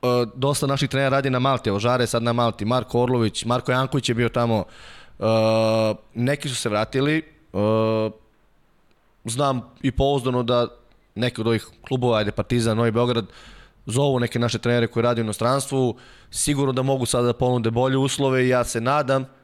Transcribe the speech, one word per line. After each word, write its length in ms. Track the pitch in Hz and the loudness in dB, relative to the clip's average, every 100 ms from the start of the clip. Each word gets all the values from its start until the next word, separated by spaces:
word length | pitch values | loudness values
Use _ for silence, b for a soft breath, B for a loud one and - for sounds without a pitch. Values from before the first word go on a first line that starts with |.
E, 60 | 127 123 120 127 | 2 0 0 -2
dosta 320 | 139 143 143 | -2 0 -2
naših 220 | 139 135 | -2 -2
trenera 200 | 135 139 | 0 0
radi 200 | 135 135 | 2 0
na 100 | 127 | 0
Malti, 300 | 131 131 - | 0 0 0
evo, 100 | 101 | 0
Žare 240 | 113 123 | 2 2
je 40 | 120 | 2
sad 160 | 117 | 0
na 100 | 117 | 0
Malti, 320 | 117 117 104 104 | 0 0 -2 -2
Marko 360 | 127 110 120 | -2 0 0
Orlović, 440 | 123 123 110 - 113 | 2 2 0 -2 -2
Marko 260 | 123 - | -2 0
Janković 380 | 127 131 135 127 | 0 0 -2 -2
je 60 | 117 | 0
bio 140 | 117 | 0
tamo, 340 | - 120 110 - B B B B - | 0 0 0 -2 B B B B -4
e, 40 | 107 113 110 110 113 113 110 107 - | 0 2 2 2 2 2 0 -2 -8
neki 360 | 113 123 143 151 | -4 -2 -2 -4
su 60 | 120 | -6
se 140 | 120 | -2
vratili, 480 | 104 110 131 139 156 | -2 0 0 0 0
e, 60 | - _ _ - 104 110 110 110 110 107 _ _ _ _ _ _ _ _ _ _ - | -4 _ _ -2 0 2 2 0 -2 -6 _ _ _ _ _ _ _ _ _ _ -8
znam 360 | 117 143 127 113 - | -2 0 -2 -6 -6
i 100 | 139 | -4
pouzdano 520 | 120 135 143 127 123 | 0 2 2 0 -2
da 240 | 120 120 120 - _ _ _ - | 2 2 0 -4 _ _ _ -4
neki 260 | 123 - | -4 -2
od 60 | 113 | 0
ovih 200 | 113 - - | 0 -2 -20
klubova, 360 | - 131 123 113 | -6 -2 2 2
ajde, 140 | 104 | 0
Partizan, 460 | - 104 120 113 110 | -4 -2 0 0 2
Novi 140 | 117 | 2
Beograd, 340 | 110 123 117 98 B B B B B - | 2 0 0 -4 B B B B B -4
zovu 340 | 113 143 131 | 0 0 0
neke 200 | 120 117 | 0 0
naše 180 | 120 110 | -2 0
trenere 280 | 120 120 117 | 0 2 0
koji 160 | - | 0
rade 180 | 117 117 | 0 0
u 20 | |
inostranstvu, 720 | 110 104 113 139 135 135 127 107 B B B | -2 -2 0 0 -2 0 0 -2 B B B
sigurno 420 | - - 143 139 | -6 -2 0 0
da 80 | 127 | 0
mogu 240 | 131 135 120 | 0 0 0
sada 200 | 127 120 | 0 0
da 80 | |
ponude 380 | 117 127 123 113 | 2 0 2 0
bolje 260 | 117 131 135 | 0 0 2
uslove 480 | 135 - 139 131 127 | 0 0 0 2 2
i 40 | |
ja 140 | 123 | 2
se 180 | 117 120 | 0 -2
nadam 440 | 117 147 131 135 131 - | 0 0 0 -2 -2 -14